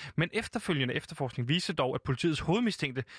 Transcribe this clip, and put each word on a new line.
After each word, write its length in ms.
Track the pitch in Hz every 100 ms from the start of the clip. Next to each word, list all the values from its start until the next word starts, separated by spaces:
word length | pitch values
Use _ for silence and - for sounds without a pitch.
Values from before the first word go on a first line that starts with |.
| 143 -
Men 140 | 170
efterfølgende 600 | 214 - 233 - 151 127
efterforskning 540 | 143 - - 131 123 120
viste 240 | 170 -
dog, 220 | 160 127
at 80 | 131
politiets 380 | - 131 170 147
hovedmistænkte 640 | 147 196 240 - 147 127 127